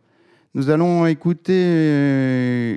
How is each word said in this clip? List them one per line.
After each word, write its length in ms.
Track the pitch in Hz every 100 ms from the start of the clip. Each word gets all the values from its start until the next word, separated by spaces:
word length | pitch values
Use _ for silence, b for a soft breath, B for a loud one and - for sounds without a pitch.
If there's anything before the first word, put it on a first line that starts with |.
| b b b b b 135
Nous 140 | 135
allons 340 | 156 175 175
écouter, 480 | 165 156 170 165 -
euh, 1200 | 185 180 165 156 147 143 135 131 127 123 123 117